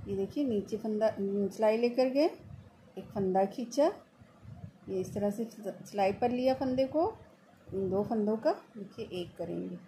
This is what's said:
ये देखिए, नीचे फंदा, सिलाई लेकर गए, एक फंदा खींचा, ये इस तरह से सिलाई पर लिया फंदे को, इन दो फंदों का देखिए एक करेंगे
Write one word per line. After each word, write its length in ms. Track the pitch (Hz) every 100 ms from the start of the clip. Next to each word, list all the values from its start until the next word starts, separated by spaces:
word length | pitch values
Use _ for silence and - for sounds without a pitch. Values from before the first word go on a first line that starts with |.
| -
ये 100 | 196
देखिए, 280 | 196 285 285
नीचे 300 | 208 196 214
फंदा, 320 | 220 214 220 214
सिलाई 580 | 196 202 196 202 214 220
लेकर 300 | 240 240 254
गए, 200 | 262 330 - - - - - - -
एक 80 | -
फंदा 380 | 208 190 185 196
खींचा, 460 | 196 240 - 311 403 - _ - - - - - - -
ये 120 | 190
इस 140 | 185
तरह 160 | 208 202
से 140 | 202
सिलाई 680 | 226 - 202 - - 202 196
पर 160 | 202 240
लिया 220 | 247 254 262
फंदे 300 | 262 254 269
को, 260 | 294 370 440 - - - - -
इन 220 | 190 190
दो 120 | 190
फंदों 320 | 208 226 208 220
का 140 | 294 403 - 220
देखिए 320 | 190 - 220
एक 220 | 180 175 -
करेंगे 420 | 170 170 185 180